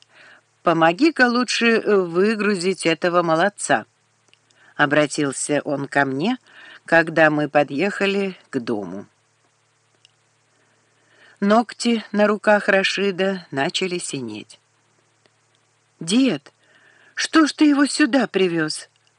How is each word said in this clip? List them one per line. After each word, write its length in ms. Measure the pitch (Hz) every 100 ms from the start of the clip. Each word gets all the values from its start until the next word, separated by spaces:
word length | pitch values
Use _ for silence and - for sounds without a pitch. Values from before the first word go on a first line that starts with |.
| _ _ - - _ _
Помоги-ка 680 | - 160 165 175 311 294 254
лучше 520 | 240 247 - 233 226
выгрузить 1040 | - 202 180 170 208 226 202 202 175 185 165
этого 360 | 165 180 175
молодца», 600 | 170 160 190 - - 131 107 _ _ _ _ _ _ _ _
обратился 840 | - 147 147 147 - 147 131 - 143
он 220 | - 143 139
ко 180 | 139
мне, 340 | 135 131 180 254 _ - - - -
когда 440 | 165 165 160 156
мы 180 | 151 147
подъехали 880 | 151 147 143 196 - 196 196 196 180 _
к 80 | 135
дому. 480 | 117 107 95 95 - _ _ _ _ _ _ _ _ _ _ _ _ _ _ _ _ _ _ _ _ _ _ _
Ногти 640 | 202 220 240 - 240 233 -
на 160 | 202 208
руках 420 | 208 - 208 -
Рашида 760 | 196 190 - 202 175 190 190 170
начали 480 | 139 143 - 185 180
синеть. 600 | - 143 117 107 - - _ _ _ _ _ _ _ _ _ _ _ _ _ _
«Дед, 520 | 165 220 269 151 - _ _ _ _ _ _
что 320 | - - 320 294
ж 60 |
ты 140 | - 302
его 200 | 277 285
сюда 400 | - 302 262 214
привёз?» 640 | 196 190 170 156 - - _ _